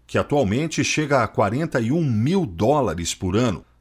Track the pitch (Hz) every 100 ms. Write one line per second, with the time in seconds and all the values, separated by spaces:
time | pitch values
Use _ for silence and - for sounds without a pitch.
0 | - 107 92 147 107 117 160 156 131 -
1 | 151 139 117 - 101 120 160 139 110 160
2 | 151 107 127 196 147 82 107 147 113 82
3 | 85 - 95 98 123 82 - _